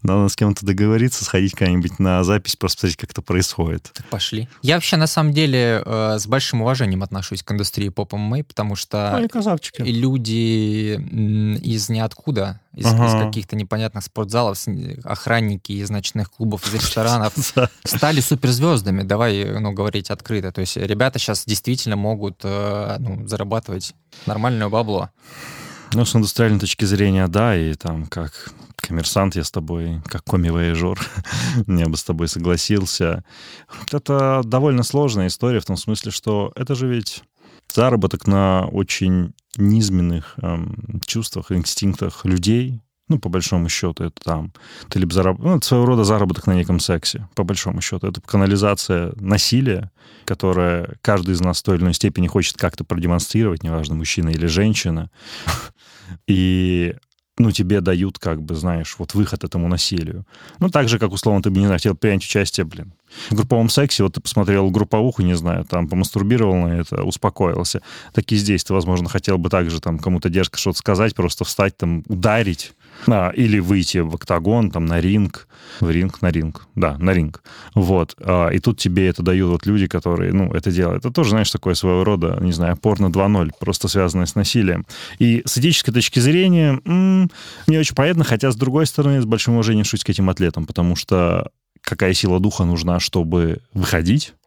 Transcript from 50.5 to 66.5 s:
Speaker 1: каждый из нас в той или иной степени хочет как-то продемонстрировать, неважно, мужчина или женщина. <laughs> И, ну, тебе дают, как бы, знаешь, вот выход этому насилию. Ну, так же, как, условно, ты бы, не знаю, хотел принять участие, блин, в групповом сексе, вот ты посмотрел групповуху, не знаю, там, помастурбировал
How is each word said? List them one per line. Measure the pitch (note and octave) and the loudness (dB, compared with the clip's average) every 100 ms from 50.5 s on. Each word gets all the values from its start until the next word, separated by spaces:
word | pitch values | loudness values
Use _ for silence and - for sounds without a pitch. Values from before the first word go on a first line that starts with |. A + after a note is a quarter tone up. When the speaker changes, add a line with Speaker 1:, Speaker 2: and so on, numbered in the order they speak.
| F2+ F2+ F2 E2+ C2 | 2 2 0 -4 -6
Speaker 1:
каждый | - G2+ F2+ | 0 0 2
из | F2+ | 0
нас | F2+ F2 | 0 0
в | |
той | - F2+ | 0 2
или | |
иной | F2+ | 2
степени | E2+ G#2 - F2+ | 2 0 2 0
хочет | G2+ F2 - | 2 0 -2
как-то | F2+ - | -4 -4
продемонстрировать, | - F2 E2+ F2 - A2 A2+ E2 | -6 -2 0 0 0 0 0 -2
неважно, | E2 D#2+ D2 | -4 -4 -2
мужчина | D#2 D#2 - E2 | -4 -2 -2 0
или | D#2+ E2+ | 0 0
женщина. | E2 G#2+ G#2 F#2 D#2+ E2 _ - - - | 2 2 2 0 -4 -6 _ -20 -12 -8
<laughs> | - - _ _ - F#2 F2 - | -8 -10 _ _ -20 -18 -16 0
И, | F#2+ F#2 F#2 F#2 F2+ E2+ - _ _ _ - | 2 4 2 2 0 -2 -4 _ _ _ 2
ну, | A#2 | 2
тебе | - F2+ G2+ | 2 2 2
дают, | F2+ F2+ F#2+ - | 2 0 0 -4
как | - D#2+ | -6 -6
бы, | D#2 | -6
знаешь, | D#2+ F2 E2+ E2 - | -4 -2 -2 -6 -10
вот | F2 | -6
выход | G2+ G#2 G2 | 0 0 -2
этому | F2+ F2 E2+ | -6 -2 0
насилию. | F2 - F#2 D#2+ F2+ - - - - | 0 -2 -2 -6 -10 -14 -20 -20 -2
Ну, | F#3 | 0
так | D#3 B2 | 2 2
же, | A2+ | 2
как, | G#2 | 0
условно, | F#2+ A#2 G2+ | 0 0 2
ты | G2+ | 2
бы, | F#2+ | 2
не | G2+ | 4
знаю, | F2+ | 4
хотел | G#2+ | 2
принять | F2+ G#2+ G2 | 0 2 0
участие, | - G#2 G2 - E2 | 0 0 0 -2 -4
блин, | - F#2+ - _ - - | -6 -16 -18 _ -16 -4
в | G#2+ | 0
групповом | B2+ A#2+ A2+ | 2 4 4
сексе, | - C#3+ - | 2 2 2
вот | G2 | 0
ты | - | 0
посмотрел | - - G2 G2 G2 | -4 -2 2 2 2
групповуху, | F#2+ G#2 G#2+ A#2+ - | 2 2 2 0 2
не | F2+ F2 | 2 2
знаю, | E2+ F2 | 0 -4
там, | - F2+ E2 | -2 -4 -2
помастурбировал | F2+ F2 G#2+ G2 A#2+ G#2+ | 0 0 0 2 2 4